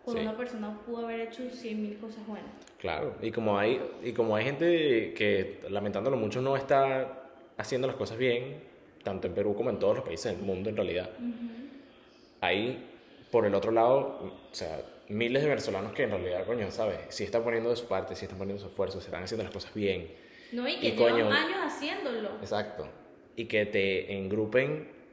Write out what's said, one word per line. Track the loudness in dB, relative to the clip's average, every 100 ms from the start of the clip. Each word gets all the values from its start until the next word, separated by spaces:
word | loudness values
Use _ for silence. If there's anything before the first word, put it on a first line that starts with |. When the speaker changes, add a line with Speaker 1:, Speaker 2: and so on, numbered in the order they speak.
Speaker 1:
Cuando | -4 -4
Speaker 2:
Sí. | -4
Speaker 1:
una | -4
persona | -6 -6 -8 -8 -8
pudo | -6 -4
haber | -4
hecho | -6 -8 -10
cien | -8 -8 -4
mil | -4 -6
cosas | -12 -12 -10
buenas. | -10 -10 -16 -20 -8
Speaker 2:
Claro, | -4 -2 -2 -4
y | -4
como | 0 4 4
hay, | 6 4 0 -6
y | -6
como | 2 4 4
hay | 2
gente | 2 4 6 6 4 2 2
que, | 4 4 2 -4 -4
lamentándolo | -2 0 0 2 2
mucho, | 0 0
no | 0 0
está | 4 4 6 2 -2 -6 -16 -20 -20 -8
haciendo | -2 0 0
las | -2
cosas | -4 0
bien, | 2 2 -2 -12 -16 -20 -20 -10
tanto | -6 -4 -2
en |
Perú | 0 0 2
como | 0
en | 2
todos | 2 2
los | 0
países | -4 -4 -4
del | -2
mundo | -2 -2
en | 0
realidad, | 0 0 -4 -6
Speaker 1:
Ujú. | -8 -6 -8 -10 -14 -16 -20 -20 -20 -20 -20 -4
Speaker 2:
hay, | 0 2 0 -4 -10 -20 -20 -20 2
por | 4 6
el | 4
otro | 4
lado, | 6 6 6 2 -6 -10 -12 -14
o | -8
sea, | -6 -6 -10 -16 -6
miles | -2 2 2
de | 2
venezolanos | 2 0 -2 -4
que | -2
en | 0
realidad, | 0 -2 -2 0
coño, | -2 -2
¿sabes? | -2 -2 -2 -8
Sí | -8
están | 0 0
poniendo | 2 0 0
de | -2
su | 0
parte, | -2 -2 -8
sí | -10
están | -6
poniendo | -6 -6
su | -8
esfuerzo, | -2 -2 -2
se | -8
están | -8
haciendo | -4 -4
las | -4
cosas | -6 -8
bien. | -2 0 0 -4 -14 -20 -20 -10
Speaker 1:
No, | -4 -2
y | 0
que | 0
Speaker 2:
Y, | 6
Speaker 1:
llevan | 6
Speaker 2:
coño, | 8 6
Speaker 1:
años | 4 2 0
haciéndolo. | -2 -4 -4 -4 -4 -4 -4 -6
Speaker 2:
Exacto. | -4 -2 -2 -6 -12 -12 -20 -20 -18 -10
Y | 0
que | 2 2
te | 2 2 2 -2 -4
engrupen | -2 0 2 4 2 -2 -8 -18 -20